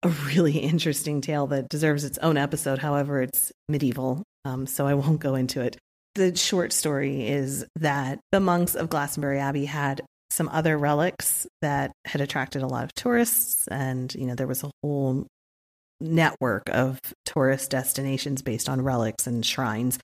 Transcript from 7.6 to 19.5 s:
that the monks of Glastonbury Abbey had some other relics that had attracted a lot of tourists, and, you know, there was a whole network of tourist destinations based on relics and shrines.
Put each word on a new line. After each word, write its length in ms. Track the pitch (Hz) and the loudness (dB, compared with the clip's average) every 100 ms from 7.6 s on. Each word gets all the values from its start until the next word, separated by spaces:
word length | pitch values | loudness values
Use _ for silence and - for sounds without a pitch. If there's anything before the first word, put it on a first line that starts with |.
| - - | -8 -2
that 440 | 156 143 131 139 _ | 0 0 -2 -6 _
the 80 | 196 | 2
monks 340 | 185 175 175 | 4 4 2
of 140 | - 160 | 0 -2
Glastonbury 500 | 160 143 - 143 139 | -2 -2 -2 -2 0
Abbey 280 | 139 143 143 | 0 0 -2
had 360 | 147 143 135 - _ _ | -2 -2 -2 -8 _ _
some 180 | - 160 | -4 -2
other 280 | 151 160 151 | 0 2 2
relics 720 | 143 147 170 - - - - _ | 2 2 2 0 -2 -2 -4 _
that 320 | 151 139 139 - - | -2 0 -2 -6 -6
had 160 | 143 | -4
attracted 400 | 143 147 135 143 | -2 -2 -4 -4
a 40 | 131 | -4
lot 180 | 127 | -4
of 100 | 123 | -6
tourists, 760 | - 247 240 233 - - - - | -4 0 2 4 2 0 -2 -2
and, 460 | 135 135 127 127 | -2 -2 -2 -4
you 120 | - 131 | -4 -4
know, 80 | |
there 120 | 123 127 | -2 -2
was 180 | 127 | -2
a 60 | 143 - | -6 -6
whole 440 | 147 143 135 131 - _ _ _ _ _ _ _ | -2 0 2 0 -2 _ _ _ _ _ _ _
network 680 | 160 165 156 - 127 101 - | 0 4 4 2 0 0 0
of 280 | - 131 131 - - - | 2 2 0 -10 -12 -6
tourist 440 | - 131 135 - | 2 2 2 0
destinations 680 | 135 127 - 139 131 147 135 | -2 -2 -2 -2 -2 -2 -4
based 280 | - 113 - | -2 -4 -2
on 140 | 135 | 0
relics 440 | 131 123 113 107 - | 0 0 0 -2 -2
and 180 | 120 | 0
shrines. 540 | 110 | -2